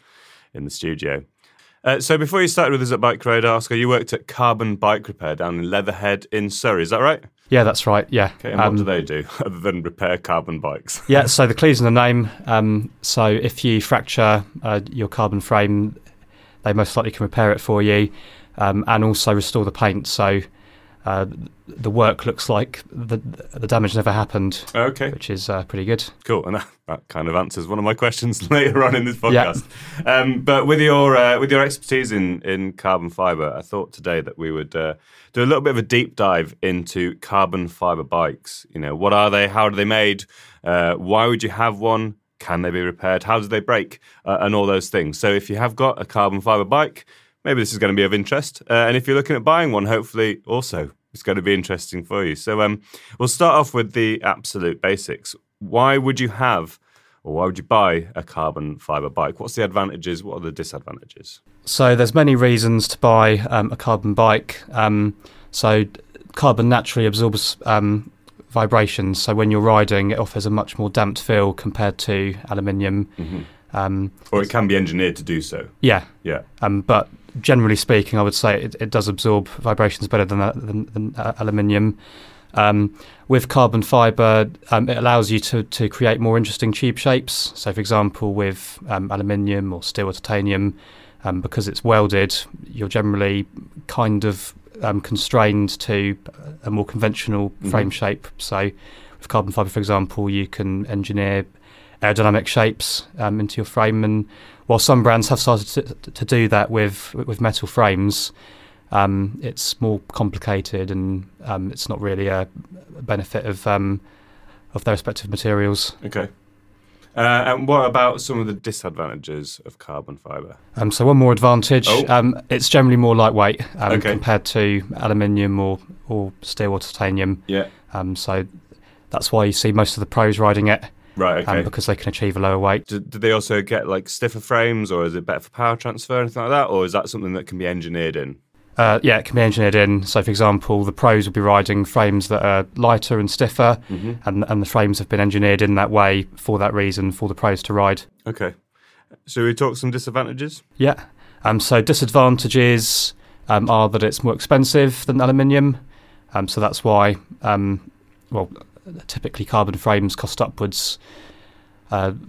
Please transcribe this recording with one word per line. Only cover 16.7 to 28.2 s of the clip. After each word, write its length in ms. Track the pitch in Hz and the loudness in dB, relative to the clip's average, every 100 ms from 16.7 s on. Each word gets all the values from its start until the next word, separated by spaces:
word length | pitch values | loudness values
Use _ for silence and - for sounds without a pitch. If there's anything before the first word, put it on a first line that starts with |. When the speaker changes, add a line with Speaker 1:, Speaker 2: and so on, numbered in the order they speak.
Speaker 2:
most 240 | 104 104 120 | 0 0 -2
likely 140 | 113 | -4
can 120 | - | -4
repair 300 | 104 - 107 | -4 0 2
it 80 | 104 | 2
for 200 | - 104 | 0 2
you, 300 | 104 104 101 - - - - - | 4 4 2 -4 -20 -20 -20 -2
um, 260 | 101 101 104 | 0 0 0
and 160 | 110 107 | 2 2
also 280 | 104 - | 2 2
restore 300 | 104 - 120 | 0 0 -2
the 80 | 98 | -2
paint. 360 | - 107 95 - | 0 0 0 -6
So, 340 | - 98 98 98 _ - - _ _ 98 | -2 0 0 -4 _ -20 -20 _ _ -4
uh, 200 | 95 95 - - _ - | -4 -4 -8 -18 _ -20
the 220 | - 113 | -8 -2
work 360 | 110 110 - 120 | 2 2 2 -6
looks 240 | - - | -6 -2
like 340 | 107 123 - - | -2 -2 -8 -16
the, 240 | - 117 113 127 - - | -12 -6 -6 -6 -14 -16
the 140 | - 113 | -10 0
damage 280 | 117 104 110 | 2 2 0
never 160 | 104 | 0
happened, 540 | 104 104 104 98 - - 117 | 0 0 -2 -2 -4 -6 -2
Speaker 1:
Okay. 340 | 127 135 139 | -2 -2 -6
Speaker 2:
which 180 | 139 - | -6 -8
is, 200 | 98 - | -8 -4
uh, 140 | 95 | -6
pretty 220 | 92 98 95 | -6 -6 -2
good. 180 | 113 - - - | -2 -4 -12 -2
Speaker 1:
Cool, 200 | 104 87 | -2 -2
and 100 | 101 | -6
that, 120 | - _ - | -8 _ -12
that 200 | 80 _ | -12 _
kind 220 | 80 80 | -6 -2
of 60 | 87 | -2
answers 300 | 92 - 82 | -2 -8 -6
one 140 | 107 | -2
of 60 | 107 | -2
my 80 | |
questions 580 | 113 120 - | 0 -2 0